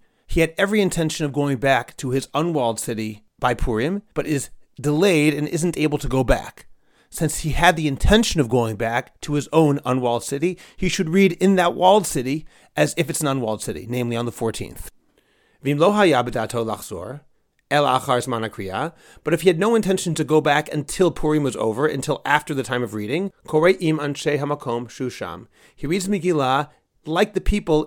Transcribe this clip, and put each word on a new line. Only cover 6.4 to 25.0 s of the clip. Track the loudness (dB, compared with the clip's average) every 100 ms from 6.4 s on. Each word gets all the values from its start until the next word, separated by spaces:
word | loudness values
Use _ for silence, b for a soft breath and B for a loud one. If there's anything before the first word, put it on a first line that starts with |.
| -2 -16 -20 -20 _ _ _
since | -4 -2 -2
he | -2
had | 4 4 4
the | 0
intention | 2 4 4 4 0
of | 2
going | 2 0
back | -2 -2 -4 -6 -12
to | -4
his | -4 2
own | 4 4 2
unwalled | 0 0 0 -2
city, | -4 -4 -4 -4 B B
he | -4
should | -2 2
read | 4 4
in | 4 2
that | 4 2
walled | 4 4 4 2
city | -4 -4 -6 -8 b b 0
as | 0 0
if | -4
it's | -2
an | -2
unwalled | -2 -2 -4
city, | -6 -8 -6
namely | -4 -2 -2
on | -4
the |
fourteenth. | -4 -4 -4 -10 -12 -18 _ _ _ _ _ _ _
"V'im | -2 2
lo | 4
haya | 4 4 4
b'dato | 0 -4 -4 -4 -4
lachzor, | -6 -10 -12 -12 -16 _ _ _ _ -2
el | 0
achar | 2 2 2 -2
zman | 0 -4 -6
hakriya," | -8 -8 -6 -8 -10 b b
but | -4
if | 2
he | 2
had | 2
no | 2 2
intention | 0 -2 -2
to | -2
go | 2 2
back | 4 0 0
until | -6 -4 0 0
Purim | 2 0 0
was | 0
over, | -2 -4 -2 -2
until | -2 -4 -4 0
after | 0 0
the | -6
time | -4 -4
of | -4
reading, | -6 -4 -4 -6 _ -2
"korei | 2 4 4
im | 2 0
anshe | -2 -4 -2 -2
hamakom | -2 -6 -4 -6 -6
shusham," | -8